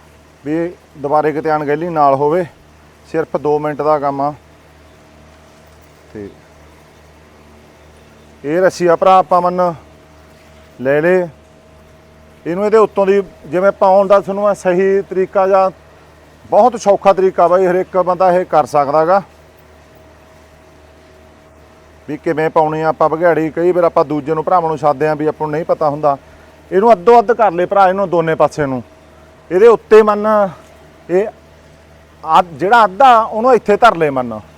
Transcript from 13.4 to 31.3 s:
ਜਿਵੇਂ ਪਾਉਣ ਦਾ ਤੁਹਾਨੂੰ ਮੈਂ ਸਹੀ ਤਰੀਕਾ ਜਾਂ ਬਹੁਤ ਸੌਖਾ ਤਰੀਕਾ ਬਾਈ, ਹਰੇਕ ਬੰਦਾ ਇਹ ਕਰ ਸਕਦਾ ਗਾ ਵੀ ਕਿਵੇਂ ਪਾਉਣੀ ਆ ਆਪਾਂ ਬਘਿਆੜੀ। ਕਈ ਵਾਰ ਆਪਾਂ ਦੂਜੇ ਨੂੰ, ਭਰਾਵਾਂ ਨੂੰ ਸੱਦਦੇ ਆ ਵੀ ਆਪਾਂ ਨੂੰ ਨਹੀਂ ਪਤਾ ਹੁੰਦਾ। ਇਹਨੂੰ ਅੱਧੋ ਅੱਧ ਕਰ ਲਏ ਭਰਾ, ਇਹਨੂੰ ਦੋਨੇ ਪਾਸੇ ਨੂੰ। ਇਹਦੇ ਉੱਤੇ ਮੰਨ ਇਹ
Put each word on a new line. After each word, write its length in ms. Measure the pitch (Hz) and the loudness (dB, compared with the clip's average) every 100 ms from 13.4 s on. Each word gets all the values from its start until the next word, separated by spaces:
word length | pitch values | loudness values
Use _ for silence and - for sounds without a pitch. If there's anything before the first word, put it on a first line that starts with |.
| 151 | -8
ਜਿਵੇਂ 260 | 165 196 | -2 -2
ਪਾਉਣ 360 | 196 196 190 196 | 0 2 2 4
ਦਾ 120 | 202 | 2
ਤੁਹਾਨੂੰ 240 | 180 196 | 0 -4
ਮੈਂ 100 | 208 | -2
ਸਹੀ 480 | 190 185 180 190 196 | -2 -2 0 0 0
ਤਰੀਕਾ 460 | 165 185 190 202 190 | -4 -4 -4 -2 0
ਜਾਂ 240 | 190 190 - - - - - - - - | 2 0 -4 -20 -20 -20 -20 -20 -20 -2
ਬਹੁਤ 320 | 185 240 226 | 2 2 0
ਸੌਖਾ 320 | 202 196 196 | -2 0 2
ਤਰੀਕਾ 340 | 185 190 175 170 | 2 0 2 2
ਬਾਈ, 180 | 185 185 | 2 0
ਹਰੇਕ 320 | 180 180 185 | -2 -2 -2
ਬੰਦਾ 340 | 175 180 185 | -2 0 2
ਇਹ 140 | 180 175 | 0 0
ਕਰ 200 | 156 127 | 0 0
ਸਕਦਾ 400 | 147 139 151 160 | 0 0 0 0
ਗਾ 160 | 196 - - - _ _ - _ - - - - - - - - - - - - - - - - _ - - - - - | 0 -2 -18 -20 _ _ -20 _ -20 -20 -20 -20 -20 -20 -20 -20 -20 -20 -20 -20 -20 -20 -20 -20 _ -20 -20 -20 -20 -14
ਵੀ 100 | 147 | -8
ਕਿਵੇਂ 320 | 170 151 160 | -4 -2 0
ਪਾਉਣੀ 320 | 165 156 156 | 0 0 0
ਆ 60 | 160 | -2
ਆਪਾਂ 220 | 156 156 | 0 0
ਬਘਿਆੜੀ। 400 | 156 175 156 160 | 0 0 0 -2
ਕਈ 220 | 156 175 | -2 -2
ਵਾਰ 120 | 175 | 0
ਆਪਾਂ 220 | 170 170 147 | 0 0 -2
ਦੂਜੇ 280 | 151 135 | -4 -6
ਨੂੰ, 100 | 156 | -6
ਭਰਾਵਾਂ 260 | 156 180 165 | -2 -2 -2
ਨੂੰ 80 | 156 | -2
ਸੱਦਦੇ 300 | 147 135 156 | -2 0 -2
ਆ 80 | 151 | -2
ਵੀ 120 | 151 | -4
ਆਪਾਂ 200 | 143 156 | -4 -6
ਨੂੰ 40 | |
ਨਹੀਂ 140 | 151 175 | -6 -4
ਪਤਾ 240 | 175 156 | -4 -2
ਹੁੰਦਾ। 280 | 147 151 139 - - - - - | -2 -2 -4 -8 -20 -20 -20 -6
ਇਹਨੂੰ 200 | 180 226 | 0 2
ਅੱਧੋ 280 | 214 175 240 | 2 4 2
ਅੱਧ 120 | 202 | 2
ਕਰ 200 | 220 208 | 0 0
ਲਏ 140 | 170 175 | 0 -2
ਭਰਾ, 240 | 196 190 | 2 0
ਇਹਨੂੰ 200 | 190 196 | 0 -2
ਦੋਨੇ 260 | 170 160 156 | -2 -2 0
ਪਾਸੇ 300 | 151 - 139 | -2 -2 -6
ਨੂੰ। 180 | 131 - - - - - - - | -6 -10 -20 -20 -20 -20 -20 -6
ਇਹਦੇ 160 | 175 233 | 2 4
ਉੱਤੇ 340 | 214 - 220 | 4 4 4
ਮੰਨ 480 | 214 208 214 214 190 143 - - - - - | 4 2 0 0 0 -4 -20 -20 -20 -20 -4
ਇਹ 180 | 180 214 | -2 -2